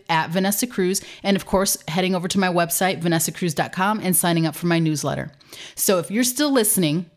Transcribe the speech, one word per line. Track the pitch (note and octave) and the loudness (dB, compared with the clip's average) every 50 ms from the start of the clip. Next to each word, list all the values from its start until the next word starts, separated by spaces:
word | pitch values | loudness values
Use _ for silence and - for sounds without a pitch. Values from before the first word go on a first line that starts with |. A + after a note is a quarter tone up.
| - - | -4 0
at | E3 D#3+ D#3 D#3+ | 0 0 0 0
Vanessa | E3 F#3+ F#3+ G3 G3+ - B3+ | 0 0 0 0 0 0 -2
Cruz, | B3 - G#3 F#3 F3+ G3 - - - - - | -4 -2 0 0 0 0 -2 -6 -10 -12 -4
and | - G3 G3+ | 0 0 0
of | F#3+ - | 0 0
course, | - - F#3 G3 - - - - | 0 0 2 2 0 -2 -4 -4
heading | - D3+ F#3+ F#3 F#3 F#3+ | -4 -2 0 0 0 0
over | F3+ E3+ | 0 -2
to | F#3 - G3 | 0 0 0
my | F#3+ F#3 | 2 2
website, | E3+ F3 E3+ E3 - - F#3+ F#3 F#3+ - | 2 2 0 0 0 0 0 0 0 0
vanessa | E3 F3 E3 E3 - - | 0 0 0 0 0 -2
cruz | D#3 - F#3+ E3+ C#3+ | -4 -2 -2 -2 -2
dot | - D3+ - | -2 -4 -4
com, | - F3+ F#3 G#3 A3 G#3 | -2 -2 0 0 0 0
and | G#3 F#3 E3+ | 0 0 0
signing | - - F3 E3 E3 D#3+ | 2 2 2 2 2 0
up | D#3 D3 | 0 -2
for | - F3 | -2 -2
my | F3 E3+ E3 | 0 2 2
newsletter. | E3 D#3 D#3 C#3 D3 C#3+ C#3 C#3 C3+ - - _ _ - - - - - - | 2 0 0 -2 -2 -4 -4 -4 -6 -8 -12 _ _ -20 -20 -18 -18 -14 -8
So | - - - G3 F3 | -4 0 2 2 2
if | E3 - | 0 -2
you're | F#3+ A#3 B3+ | 0 0 0
still | B3 B3 - D4+ D4 | 0 0 0 2 2
listening | C4+ B3+ G#3 - - G3 F3 D3 D3 F3 F3+ - _ | 4 4 4 2 2 2 2 2 0 -2 -4 -6 _